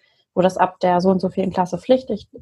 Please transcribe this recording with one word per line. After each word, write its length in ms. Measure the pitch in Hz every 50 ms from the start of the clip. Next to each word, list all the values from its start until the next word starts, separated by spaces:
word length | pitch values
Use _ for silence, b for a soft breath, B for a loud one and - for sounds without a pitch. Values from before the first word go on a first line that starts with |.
| b b b b b b -
wo 60 | 185
das 160 | 175 185 185
ab 220 | - 180 180 - -
der 220 | - 180 180 175
so 80 | 185 190
und 100 | 190 180
so 100 | - 185
vielen 220 | - 190 190 190
Klasse 260 | - 190 180 175 185 175
pflichtig, 500 | - - 262 254 262 - 214 202 - _ - -